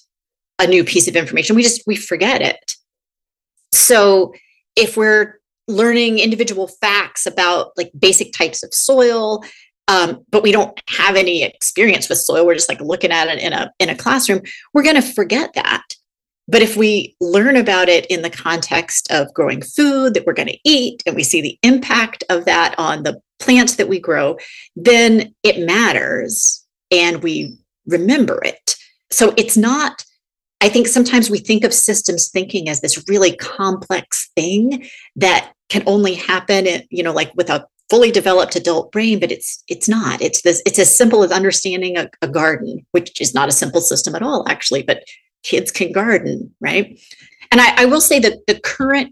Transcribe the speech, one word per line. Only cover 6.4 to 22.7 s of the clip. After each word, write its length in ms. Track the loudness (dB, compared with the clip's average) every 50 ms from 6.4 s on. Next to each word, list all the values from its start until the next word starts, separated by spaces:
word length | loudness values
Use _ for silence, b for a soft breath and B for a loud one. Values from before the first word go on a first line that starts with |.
| -2 -2 -4 -6 -6
facts 600 | -8 -6 _ 0 0 2 0 0 -4 -6 -8 -8
about, 460 | -6 -2 0 0 0 0 0 -2 -4 _
like, 160 | -8 -8 -8 -4
basic 360 | 0 2 2 2 2 0 -4 -4
types 300 | -4 -4 -4 -4 -8 -12
of 100 | -8 -6
soil, 720 | -4 0 2 2 4 4 4 2 0 -2 -2 -4 -4 -6 B B B B B B _ _ 0
um, 360 | 2 2 2 0 -2 -6 _ _
but 120 | 0 2 2
we 100 | 4 2
don't 280 | 2 2 0 -4 -14 -12 -8
have 280 | -4 -2 0 2 2
any 260 | 2 2 0 0 -2 -4
experience 680 | -4 -6 -6 -6 -4 -2 0 2 2 2 0 -2 -4
with 100 | -4 -4
soil, 280 | -2 0 0 2 4
we're 80 | 4 2
just, 140 | 2 0 -4
like, 120 | -6 -6
looking 300 | -6 -6 -4 -2 -2 -2
at 180 | 0 0 -2 -2
it 120 | -4 -4
in 120 | -6 -6 -4
a, 200 | -6 -6 -6 _ -4
in 100 | -4 -4
a 80 | -4
classroom, 460 | -4 -4 -2 -2 0 0 0 -2 -2 B B B B B B B
we're 120 | 2 2
gonna 180 | 2 2 0 -2
forget 500 | -4 -4 -4 -4 -2 -2 -4 -4 -6 -6
that. 280 | -6 -4 -4 -4 -4 -6 -10 -20 -20 _ _ _ _ _ _ _ _ _
But 160 | 0 2 2 2
if 140 | 2 2
we 400 | 2 2 2 2 0 -4 -6 _ -8
learn 360 | -4 0 2 2 4 4 4
about 320 | 2 2 2 2 2 4 4
it 180 | 4 2 2
in 160 | 0 -4 -6 -6
the 80 | -8
context 800 | -8 -8 -6 -4 -4 -4 -4 -4 -4 -4 -4 -4 -6 -6 -4 -2
of 220 | -2 -2 -2 -2 -2
growing 280 | -2 -2 -2 -4 -6 -10
food 520 | -6 -2 0 0 2 2 2 0 0 0
that 100 | 0 -2
we're 80 | -2 -2
gonna 240 | -2 -4 -6 -8 -4 0
eat, 380 | 2 2 2 2 -2 -6 -8 -8
and 100 | -6 -4
we 80 | -4 -2
see 160 | -2 -2 -2
the 180 | -4 -6 -6 _ 2
impact 600 | 2 2 2 0 -2 -2 -2 -2 -2 -6 -8 -6 -4
of 140 | -4 -2 0
that 300 | 0 0 0 0 0